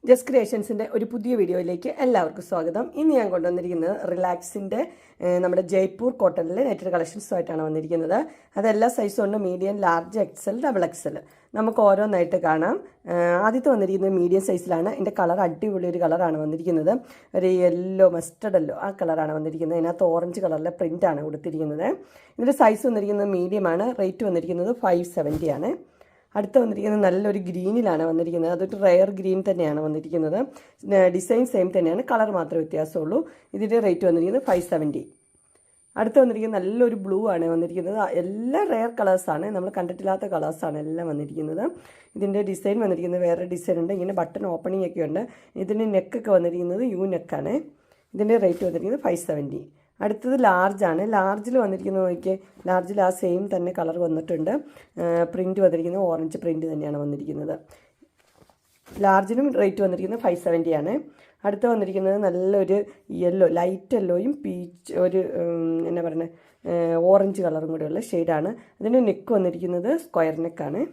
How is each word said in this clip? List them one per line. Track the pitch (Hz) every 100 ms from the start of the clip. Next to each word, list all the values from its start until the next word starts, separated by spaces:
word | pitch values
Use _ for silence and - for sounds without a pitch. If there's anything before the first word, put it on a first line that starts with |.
ജസ്റ്റ് | 254 247 -
ക്രിയേഷൻസിൻ്റെ | 262 214 226 208 208 220
ഒരു | 220 226
പുതിയ | 233 214 247
വീഡിയോയിലേക്ക് | 180 180 175 175 - -
എല്ലാവർക്കും | 262 226 160 -
സ്വാഗതം. | - 180 165 180 240 -
ഇന്ന് | 311 277
ഞാൻ | 208
കൊണ്ടുവന്നിരിക്കുന്നത് | 180 170 175 180 175 160 202 190
റിലാക്സിൻ്റെ, | 175 180 180 - 214 196 208 330 - - _
ഏഹ്, | 180 180
നമ്മുടെ | 180 180 180
ജയ്പൂർ | 190 190 190 240
കോട്ടണിലെ | 247 190 170 165 185
നൈറ്റഡ് | 269 208 185
കളക്ഷൻസുമായിട്ടാണ് | 175 165 208 - 185 170 160
വന്നിരിക്കുന്നത്. | 156 156 156 165 160 196 294 - _ -
അതെല്ലാ | 208 208 226
സൈസും | 247 208 208
ഉണ്ട്, | 202 214
മീഡിയം, | 196 180 190 202
ലാർജ്, | 190 165 170 214
എക്സ് | 202 - -
എൽ, | 220
ഡബിൾ | 285 214 170
എക്സ് | - -
എൽ. | - - _ _
നമുക്ക് | 214 220 226
ഓരോന്നായിട്ട് | 208 196 214 196 170 185
കാണാം. | 175 156 170 349 - _ -
ഏഹ്, | 175 175 175
ആദ്യത്തെ | 208 240 269
വന്നിരിക്കുന്നത് | 240 190 190 190 190
മീഡിയം | 175 190 190
സൈസിലാണ്. | 185 180 170 180
ഇതിൻ്റെ | - 202
കളർ | 202 175 180 185
അടിപൊളി | 160 214 190 175
ഒരു | 175
കളറാണ് | 170 165 175 156
വന്നിരിക്കുന്നത്. | 151 160 170 165 156 240 - - _
ഒരു | 180 185 185
യെല്ലോ, | 180 175 185 190 190
മസ്റ്റർഡ് | 170 165 - 214 185
യെല്ലോ, | 156 -
ആ | 196 196
കളറാണ് | 170 160 156 156
വന്നിരിക്കുന്നത്. | 151 160 160 170
ഇതിനകത്ത് | 165 170 180
ഓറഞ്ച് | 165 175 170
കളറിലെ | 185 156 160 170
പ്രിൻ്റാണ് | 170 165 180 147
കൊടുത്തിരിക്കുന്നത്. | 151 151 156 156 156 151 190 370 - - - -
ഇതിൻ്റെ | 240 -
സൈസ് | 226 220 262
വന്നിരിക്കുന്നത് | 220 202 208 202 185
മീഡിയമാണ്. | 180 202 185 170 220 240
റേറ്റ് | 190 185 214
വന്നിരിക്കുന്നത് | 170 165 175 185 240
ഫൈവ് | 190 175 175
സെവൻറ്റി | - 147 151 160
ആണ്. | 143 185 - - _ _ _ _ 202
അടുത്ത | 202 262
വന്നിരിക്കുന്നത് | 233 214 208 214
നല്ലൊരു | 196 185 208 202
ഗ്രീനിലാണ് | 180 175 185 226 220 160
വന്നിരിക്കുന്നത്. | 165 165 170 170 165
അതൊരു | 175 185 202
റെയർ | 190 180 196
ഗ്രീൻ | 190 190 185
തന്നെയാണ് | 190 180 160 147
വന്നിരിക്കുന്നത്. | 156 156 156 165 156 180 269 - - _ 202
ഏഹ്, | 196 185
ഡിസൈൻ | 180 180 233 247
സെയിം | 208 185
തന്നെയാണ്, | 185 165 180 254
കളർ | 233 220
മാത്രമേ | 196 156 165
വ്യത്യാസമുള്ളൂ. | 156 156 156 170 156 220 320 - _
ഇതിൻ്റെ | 196 208 233
റേറ്റ് | 214 175 185
വന്നിരിക്കുന്നത് | 170 170 233 262
ഫൈവ് | 180 180
സെവൻറ്റി. | 170 151 147 - _ _ _ _ _ _ _ _ -
അടുത്ത | 214 247
വന്നിരിക്കുന്നത് | 254 226 220 214
നല്ലൊരു | 185 220 240 226 190
ബ്ലൂ | 190 220
ആണ് | 180 165
വന്നിരിക്കുന്നത്. | 165 170 170 175 214
ആ, | 196
എല്ലാ | 170 180 208 233 302 415
റെയർ | 226 233
കളേഴ്സാണ്, | 233 202 185 185 151 190
നമ്മൾ | 202 185
കണ്ടിട്ടില്ലാത്ത | 196 175 180 196 190 202
കളേഴ്സാണ് | 175 156 160 165 151
എല്ലാം | 151 160 170
വന്നിരിക്കുന്നത്. | 147 147 160 151 160 254 349 - - _ -
ഇതിൻ്റെ | 202 202
ഡിസൈൻ | 196 185 202 208
വന്നിരിക്കുന്നത് | 214 175 175 180 175
വേറെ | 170 180
ഡിസൈൻ | 180 - 175
ഉണ്ട്. | 170
ഇങ്ങനെ | 196 180 190
ബട്ടൺ | 165 - 202
ഓപ്പണിംഗ് | 165 - 190 180
ഒക്കെ | 180 156
ഉണ്ട്. | 160 240 - _ -
ഇതിൻ്റെ | 190 214 220
നെക്കൊക്കെ | 196 185 247 220 190
വന്നിരിക്കുന്നത് | 170 175 175 185 254
യു | 190 196 175
നെക്കാണ്. | 170 147 147 247 - _ _ _ _
ഇതിൻ്റെ | 190 208 233
റേറ്റ് | 196 175 190
വന്നിരിക്കുന്നത് | 165 180 269 -
ഫൈവ് | 175
സെവൻറ്റി. | - 156 143 143 - _ _ _
അടുത്തത് | 202 208 247 262
ലാർജ് | 233 180 190 196 196
ആണ്. | 165 208
ലാർജിൽ | 214 190 208 214 254
വന്നിരിക്കുന്നത് | 214 190 190 190
നോക്കിയേ, | 185 175 185 190 - _ -
ലാർജിൽ | 185 180 202
ആ | 185
സെയിം | 185 185 180 202
തന്നെ | 190 175
കളർ | 180 165 165
വന്നിട്ടുണ്ട്. | 175 160 160 170 156 262 294 - - -
ഏഹ്, | 170 170 170
പ്രിന്റ് | 175 185 190
വന്നിരിക്കുന്നത് | 190 170 170 185
ഓറഞ്ച് | 185 165 160 156
പ്രിന്റ് | 170 160 160
തന്നെയാണ് | 156 151 147
വന്നിരിക്കുന്നത്. | 147 143 143 147 151 160 - - _ _ _ _ _ _ _ _ _ _ -
ലാർജിനും | - 196 190 190 233 285 247
റേറ്റ് | 202 196
വന്നിരിക്കുന്നത് | 196 180 185 226
ഫൈവ് | 220 175
സെവൻറ്റി | 175 170 165
ആണ്. | 156 151 254 - _ _ _
അടുത്ത | 202 202 240
വന്നിരിക്കുന്നത് | 226 190 190 190 202
നല്ലൊരു | 202 175 185 202 190 196 208 - _ 170
യെല്ലോ, | 175 185 175
ലൈറ്റ് | 165 175 185 - 240
യെല്ലോയും | 190 175 220 294
പീച്ച്, | 202 185 175 - - -
ഒരു, | 180 185 185 -
ഉം, | 170 170 165 165 165
എന്നാ | 170 165
പറയുന്നത്, | 160 165 165 _ _ -
ഏഹ്, | 170 170 165
ഓറഞ്ച് | 175 196 196 196
കളറും | 180 156 156
കൂടെയുള്ള | 160 151 165 240
ഷെയ്ഡാണ്. | 170 165 156 160 240 - _
അതിൻ്റെ | 208 254
നെക്ക് | 233 - -
വന്നിരിക്കുന്നത് | 226 185 170 175 175 190 330
സ്ക്വയർ | - - 160 156
നെക്കാണ്. | 165 165 147 165 330